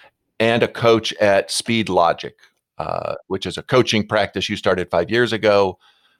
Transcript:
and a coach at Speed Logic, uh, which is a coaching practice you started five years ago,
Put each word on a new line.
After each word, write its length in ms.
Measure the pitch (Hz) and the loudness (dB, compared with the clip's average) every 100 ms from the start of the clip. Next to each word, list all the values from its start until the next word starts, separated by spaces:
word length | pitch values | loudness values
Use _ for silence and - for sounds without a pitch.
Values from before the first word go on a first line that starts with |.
| - _ _ - | -20 _ _ -2
and 240 | 113 117 | 0 2
a 60 | 113 | 0
coach 420 | - 117 113 - | 0 2 2 2
at 380 | - 104 98 - | 0 2 2 0
Speed 380 | - - 117 98 | -4 -2 -2 0
Logic, 440 | 90 85 76 - - _ _ _ - | 2 2 0 -6 -16 _ _ _ -12
uh, 380 | 78 50 50 - - | -8 -6 -6 -8 -8
which 180 | 95 92 | -8 -6
is 120 | 82 | -10
a 60 | |
coaching 440 | - 127 117 110 101 | 0 2 2 0 0
practice 400 | 107 98 101 - | 0 -2 -4 -6
you 80 | 101 | -4
started 340 | 104 92 87 | -2 -2 0
five 200 | 87 87 | -2 0
years 240 | 113 120 | 0 0
ago, 460 | 110 107 101 98 92 _ _ _ _ | 0 2 4 2 -2 _ _ _ _